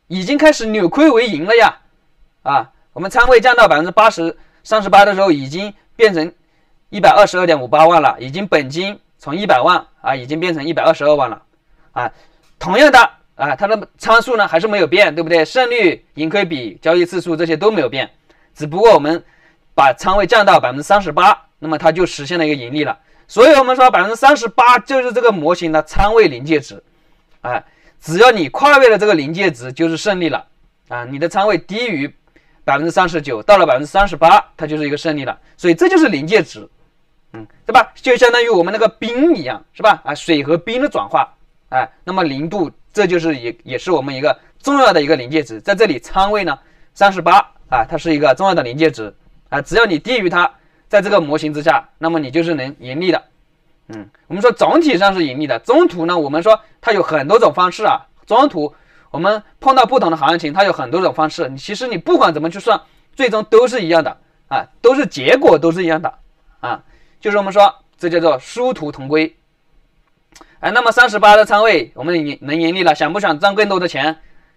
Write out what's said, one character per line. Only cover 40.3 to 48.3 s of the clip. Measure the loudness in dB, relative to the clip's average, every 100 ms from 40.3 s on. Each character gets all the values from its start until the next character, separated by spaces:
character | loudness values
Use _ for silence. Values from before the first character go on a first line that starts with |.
| -2
和 | -2 -4
冰 | -4 -4
的 | -4
转 | -4 -4
化， | -4 -4 _ _ _ _
哎， | -6 -6 _
那 | -10
么 | -4
零 | -4 -4 -6
度， | -6 -6 -10 _
这 | -4 -2
就 | -2
是 | -2 -6
也， | -8 -14
也 | -12 -10
是 | -2
我 | -4
们 | -4
一 | -4
个 | -4 -4 _ _
重 | -4 2
要 | 2
的 | 2
一 | 0
个 | -2
临 | -2
界 | -4
值， | -6 -6
在 | -4
这 | 0 0
里 | -2
仓 | -6 -2 -2
位 | -2
呢， | -4 -8 _ _ _
三 | -2 0
十 | 0
八 | 2 2 2 _ -4
啊， | -4 -2
它 | -4
是 | -2
一 | 0
个 | 2